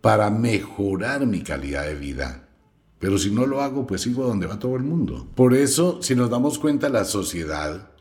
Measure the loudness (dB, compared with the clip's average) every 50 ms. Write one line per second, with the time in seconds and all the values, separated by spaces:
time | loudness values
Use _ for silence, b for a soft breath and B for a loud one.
0 | 6 6 4 6 4 2 2 2 2 2 2 0 -2 -4 -6 -4 -2 -2 0 -2
1 | -2 -4 -2 0 0 0 0 -2 -4 -4 -6 -6 -6 -6 -4 -4 -4 -4 -6 -6
2 | -8 -8 -6 -6 -6 -8 -8 -12 -18 _ _ _ _ _ _ _ _ _ _ _
3 | -2 0 0 2 0 0 0 2 0 0 0 -2 -2 -2 -2 -4 -4 -4 -4 -4
4 | -2 -2 -2 0 0 0 0 -2 -2 -4 -6 -6 -4 -4 -2 -2 -2 -2 0 0
5 | 0 -2 -4 -6 -10 -12 2 6 6 6 8 6 4 4 4 2 2 2 0 -2
6 | -2 0 2 2 2 2 2 2 0 0 0 0 0 0 0 2 0 0 0 0
7 | 0 0 -2 -2 -2 -2 -4 -6 -6 -4 -4 -4 -4 -6 -6 -8 -14 -18 _ _